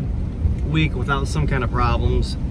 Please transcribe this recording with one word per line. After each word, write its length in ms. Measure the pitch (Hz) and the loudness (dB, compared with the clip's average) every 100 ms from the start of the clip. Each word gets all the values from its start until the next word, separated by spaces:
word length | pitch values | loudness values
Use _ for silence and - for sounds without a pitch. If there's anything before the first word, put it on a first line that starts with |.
| 143 - - - - - - | 0 -2 -4 -2 0 0 0
week 240 | 156 151 | 0 0
without 340 | 127 123 139 139 | -2 -2 0 0
some 180 | 156 147 | 0 0
kind 160 | 139 | 0
of 80 | 123 | 0
problems. 680 | 123 120 117 120 127 110 - - | 0 2 2 2 2 0 -2 -4